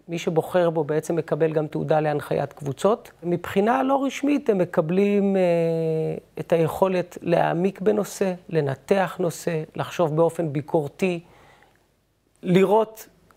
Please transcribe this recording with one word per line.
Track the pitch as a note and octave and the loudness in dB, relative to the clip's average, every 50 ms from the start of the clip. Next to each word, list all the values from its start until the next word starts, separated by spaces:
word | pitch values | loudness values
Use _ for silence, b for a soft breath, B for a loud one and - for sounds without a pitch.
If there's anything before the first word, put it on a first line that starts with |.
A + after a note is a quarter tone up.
| _ - | _ -10
מי | E3+ E3+ | -8 -4
שבוחר | - G3 E3 D#3 - - - F3+ F3 E3+ | -4 0 0 0 0 2 2 2 2 2
בו | D#3+ D#3+ D3+ | 2 0 -2
בעצם | C#3+ D3+ D#3 D3+ - F3+ | 0 -2 -2 -2 -2 -2
מקבל | E3 D3+ - D#3+ D3 D#3+ D#3+ | -2 -2 -2 0 0 0 0
גם | D#3 D#3 D#3 | 2 -2 -2
תעודה | D3+ - D#3 D#3 C#3+ D#3 D#3 | -2 -4 -6 -2 0 0 2
להנחיית | D#3 D3+ D3 D3 - - D#3 D#3+ D3 C#3 | 2 0 -2 -2 -2 -2 -2 -2 -2 -4
קבוצות. | - - C#3+ C#3 C3+ - - G3 A#3 - - - - _ | -8 -8 -8 -8 -6 0 2 2 2 0 -4 -18 -20 _
מבחינה | - F3 F3 E3+ F3 - - G3 G3+ A3 A#3+ C4+ | -4 -2 -2 -2 -4 -2 0 0 2 2 2 0
לא | C4 C4 C#4 C4+ C#4 | 0 0 0 0 0
רשמית, | C4+ - - - C#4+ D4 C#4 C#4+ - | -2 -4 -2 -2 0 0 0 2 0
הם | G#3 F#3 | 2 2
מקבלים, | F3 F3 - F#3 D#3+ D#3 F3+ F#3+ G3+ G3+ G3+ G3+ G3 G3 F#3+ | 0 2 0 0 0 2 2 2 2 4 2 2 2 2 2
אה, | F#3+ F#3 F3 E3+ E3+ E3 E3 E3 E3 E3 D#3+ D#3+ D#3+ D#3 D#3+ D#3 - - _ _ - | 2 2 2 2 2 2 0 0 0 0 0 -2 -2 -2 -4 -6 -8 -12 _ _ -12
את | D#3+ - | -2 0
היכולת | F3 E3+ D#3+ D3+ - - F#3+ F#3+ F#3 F3+ E3+ - - - | 2 2 2 0 2 0 0 2 2 -2 -4 -4 -10 -8
להעמיק | - F3 E3+ E3 D#3 D3+ D3+ E3 F3+ G3 G3 - | -2 0 2 2 2 2 0 0 0 -2 -2 -2
בנושא, | F#3 G#3+ G#3+ G#3+ F#3+ - - - G3+ F#3+ F3+ F3+ - - | -2 0 0 0 -2 -6 -4 -4 -4 -4 -4 -6 -10 -4
לנתח | E3 D#3+ D3 C#3 C3+ - _ - G3 G3 F#3 E3+ - - | -2 -2 0 -2 -4 -6 _ 0 2 2 2 -2 -2 -2
נושא, | F#3 E3 - - - F3 E3+ D#3 D#3 - - | -2 -2 -4 -4 -6 -4 -4 -4 -6 -8 -8
לחשוב | C#3+ C3+ - - - F3 D3+ D3+ | -8 -8 -6 -2 -2 0 0 2
באופן | D#3 E3 E3 E3 - E3+ D#3 | 2 2 2 2 -2 -4 -2
ביקורתי, | C3+ D3+ D3 - - E3 D3 C#3 - - G3 F#3 F3 E3+ E3+ b b b b b b b b b b b _ _ _ _ _ _ _ _ _ _ _ _ | -4 -6 -4 -2 -2 -2 -2 -2 -4 -2 -2 -2 -2 -4 -10 b b b b b b b b b b b _ _ _ _ _ _ _ _ _ _ _ _
לראות | - F#3+ F3 F#3+ F#3+ F3+ G3+ A3 A3 G#3+ - - - - _ _ _ _ _ | -2 2 4 4 6 6 4 2 2 0 -6 -18 -20 -20 _ _ _ _ _